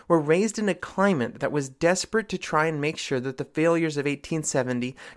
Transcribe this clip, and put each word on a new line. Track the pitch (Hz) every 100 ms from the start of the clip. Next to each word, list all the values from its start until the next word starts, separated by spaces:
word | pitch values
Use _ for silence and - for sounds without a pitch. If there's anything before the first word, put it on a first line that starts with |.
| -
were | 170
raised | 147 170 214 220
in | 208
a |
climate | 175 - - 196 165 113 -
that | 139
was | 147 135
desperate | - 165 185 - 220 214
to | 185
try | - 156 160
and | 151
make | 147 160
sure | - 131
that | 131 131
the |
failures | 143 - 165 165 165 147
of | 143
eighteen | 139 - 160
seventy | 147 139 127 123 127 - -